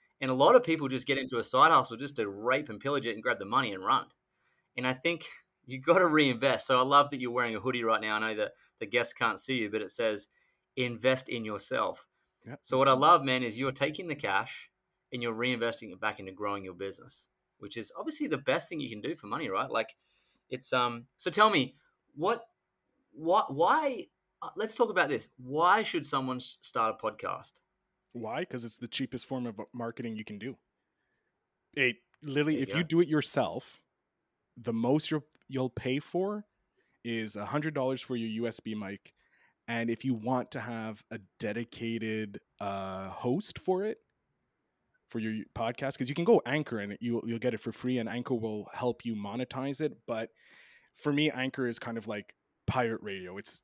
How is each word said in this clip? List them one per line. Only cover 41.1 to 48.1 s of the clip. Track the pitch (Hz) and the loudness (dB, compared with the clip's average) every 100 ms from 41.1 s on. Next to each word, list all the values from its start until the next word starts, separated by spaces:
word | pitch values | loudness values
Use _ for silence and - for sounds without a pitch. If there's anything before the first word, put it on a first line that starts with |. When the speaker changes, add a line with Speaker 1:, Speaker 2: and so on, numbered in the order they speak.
Speaker 2:
a | 110 95 - | -16 -14 -8
dedicated, | 107 110 117 - 117 113 110 110 107 101 _ - | -4 -4 -6 -6 -4 -4 -2 -4 -6 -10 _ -8
uh, | 101 98 95 95 95 | -6 -4 -6 -8 -10
host | - 123 156 - - | -4 0 0 -2 -6
for | - 185 | -2 0
it, | 214 - _ _ _ _ _ _ _ _ _ _ _ | -2 -6 _ _ _ _ _ _ _ _ _ _ _
for | 117 | -6
your | 110 110 - - | -4 -4 -6 -4
podcast, | 113 - 131 - | -2 -2 -4 -4
'cause | 127 | -4
you | 147 | 0
can | 170 | 6
go | 208 120 | 6 6
Anchor | 147 151 110 | 0 0 -4
and | 101 101 | -4 -4
you'll, | 120 117 113 | -2 -2 -2
you'll | 117 | -2
get | 123 | 0
it | 113 | -2
for | 120 | -6
free, | - 127 127 | -6 -2 0
and | |
Anchor | 113 | -2